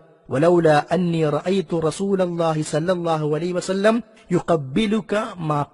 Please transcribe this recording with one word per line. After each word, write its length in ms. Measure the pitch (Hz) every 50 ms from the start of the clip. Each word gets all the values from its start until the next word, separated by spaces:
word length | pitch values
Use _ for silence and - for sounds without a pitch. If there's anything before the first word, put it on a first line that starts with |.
| - _ _ _ _ -
"വലൗലാ 520 | 120 131 160 170 180 175 165 156 151 147 143 -
അന്നി 380 | 175 175 180 170 165 160 160 147
റഅയ്തു 480 | 147 151 - 180 196 196 170 - 175 165
റസൂലല്ലാഹി 840 | 156 156 - - 196 196 196 185 185 175 170 170 165 160 160 156
സല്ലല്ലാഹു 720 | 151 - - 151 160 185 185 175 170 165 160 156 156 147 151
അലൈഹി 180 | 151 170 180
വസല്ലം 440 | 175 180 - - 190 196 196 220 226 240 - - _ - - _
യുഖബ്ബിലുക 1000 | 175 165 - - 175 160 139 131 135 196 220 208 220 220 - - 202 208 240 240 190
മാ 240 | 180 165 151 147 147 143 -